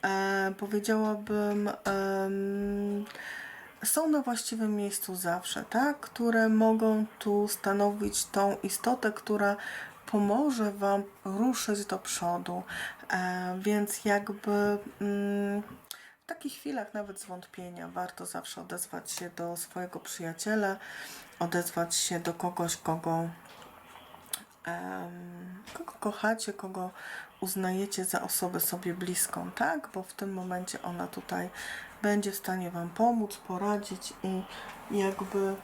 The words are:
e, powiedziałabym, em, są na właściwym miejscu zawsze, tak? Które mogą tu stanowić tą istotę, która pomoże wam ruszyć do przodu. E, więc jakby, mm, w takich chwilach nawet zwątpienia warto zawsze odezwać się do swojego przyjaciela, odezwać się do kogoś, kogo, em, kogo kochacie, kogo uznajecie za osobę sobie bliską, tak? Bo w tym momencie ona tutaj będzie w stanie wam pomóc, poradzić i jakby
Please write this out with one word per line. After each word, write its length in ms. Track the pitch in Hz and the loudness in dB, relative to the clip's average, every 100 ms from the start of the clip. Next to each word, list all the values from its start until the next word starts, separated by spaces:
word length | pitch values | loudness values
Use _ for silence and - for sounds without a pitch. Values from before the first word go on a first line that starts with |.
e, 480 | 190 190 196 196 190 196 | 2 2 4 4 2 0
powiedziałabym, 1080 | 202 214 208 220 214 208 208 208 208 208 208 | -2 0 2 2 4 0 0 0 2 2 0
em, 1400 | - - 196 196 196 196 196 196 196 202 202 202 202 208 - - - - - - - | 0 0 0 2 2 0 0 0 0 0 0 0 -2 -4 -8 -10 -10 -10 -14 -16 -4
są 240 | 220 - 320 | 0 2 4
na 140 | 302 | 4
właściwym 540 | 254 233 - 226 214 208 | 4 -2 -2 0 2 2
miejscu 380 | 202 196 - | 0 -2 -4
zawsze, 500 | 185 180 175 - - - | -2 0 0 -2 -4 0
tak? 300 | 226 285 285 | 4 4 2
Które 480 | - - 233 226 220 | -6 0 4 6 8
mogą 580 | 220 220 220 220 214 214 - | 8 8 8 6 4 2 -2
tu 300 | 214 202 208 | 2 4 4
stanowić 760 | - 202 202 202 208 202 - | 2 2 4 4 4 0 0
tą 320 | - - 202 202 | 0 4 4 2
istotę, 500 | 196 - - 254 220 | -2 0 2 2 2
która 440 | 208 - 208 202 202 - - - - - | -2 0 2 4 2 -2 -8 -10 -14 0
pomoże 680 | 214 202 214 294 240 214 | 4 6 6 4 4 0
wam 300 | 202 202 202 202 - | 2 4 4 2 -8
ruszyć 640 | 196 190 247 254 - 208 202 | -6 2 2 2 2 0 0
do 120 | 190 | -4
przodu. 640 | - - 175 175 180 180 180 - - - - | -2 -2 0 0 -2 -6 -6 -6 -6 -8 -2
E, 460 | 185 185 180 180 185 | 0 0 0 -2 0
więc 440 | 202 208 208 - | 2 2 2 0
jakby, 760 | 214 202 208 202 - 202 208 208 202 - | 4 2 2 -4 2 4 4 2 -2 -4
mm, 640 | 202 202 202 202 202 202 208 - - - - - | -2 0 2 2 0 0 -4 -12 -14 -14 -16 -20
w 20 | - | -12
takich 260 | 330 285 | -8 -8
chwilach 420 | - 294 269 202 | -8 -6 -4 -4
nawet 260 | 214 202 196 | -6 -8 -10
zwątpienia 680 | - 180 185 - 180 175 170 | -10 -12 -12 -12 -12 -10 -10
warto 380 | 175 180 - 175 | -6 -6 -6 -8
zawsze 340 | - - - | -8 -8 -10
odezwać 500 | 175 175 - - - | -8 -8 -6 -8 -6
się 200 | - 175 | -6 -8
do 260 | - 170 170 | -6 -6 -6
swojego 440 | - - 180 170 | -8 -6 -6 -8
przyjaciela, 760 | - - 165 165 - 214 202 196 - - - - - - | -10 -6 -6 -4 0 2 2 0 -6 -12 -12 -14 -16 -4
odezwać 560 | 170 175 170 - 170 | 0 2 0 0 0
się 260 | - - 170 | 2 2 0
do 140 | 170 | -2
kogoś, 420 | 170 180 180 170 - | -2 -2 0 -2 0
kogo, 520 | - 165 165 165 170 165 - - - - - - - - - - - - - | 0 0 2 2 0 -6 -16 -20 -20 -20 -20 -20 -20 -20 -10 -10 -10 -12 -8
em, 960 | 175 185 190 175 175 175 175 180 185 220 | -6 -6 -6 -8 -10 -14 -14 -14 -14 -14
kogo 180 | - 339 - | -12 -12 -6
kochacie, 520 | 214 208 214 220 - | -4 0 0 0 -2
kogo 380 | 202 190 190 185 - - - - - | -8 -8 -6 -8 -8 -12 -12 -14 -6
uznajecie 640 | 190 190 185 185 196 - | -4 0 0 0 0 -2
za 180 | 185 - | 0 0
osobę 380 | - - 180 190 | 0 0 0 0
sobie 340 | - 180 180 | 0 0 -2
bliską, 560 | 175 180 180 - - 175 | -2 -2 0 0 -2 -6
tak? 380 | - 139 320 - | 0 0 0 -4
Bo 80 | - | -8
w 100 | 180 | -8
tym 200 | - 196 | -6 -4
momencie 500 | 190 180 180 185 - | -4 -4 -4 -6 -6
ona 240 | 185 175 175 | -6 -6 -6
tutaj 440 | - - 180 - - - - - - | -6 -4 -4 -4 -6 -8 -8 -10 0
będzie 300 | 208 208 202 | 4 4 2
w 40 | 196 | -2
stanie 340 | - 185 180 | -4 -2 -2
wam 180 | 175 170 | -4 -6
pomóc, 480 | 170 226 233 208 - | 4 6 6 2 -4
poradzić 760 | - 185 202 208 202 185 - - | -6 -2 2 0 -2 -8 -10 -6
i 200 | 185 190 190 - - - - | -2 -2 -4 -10 -12 -12 -2
jakby 680 | 202 196 196 190 202 196 196 | 2 2 0 -2 2 2 0